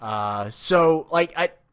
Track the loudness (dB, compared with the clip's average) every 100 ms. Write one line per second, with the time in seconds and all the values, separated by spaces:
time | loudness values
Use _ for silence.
0 | -8 -4 -4 -4 -6 -6 0 4 4 2
1 | 0 -2 -2 -2 -4 -4 _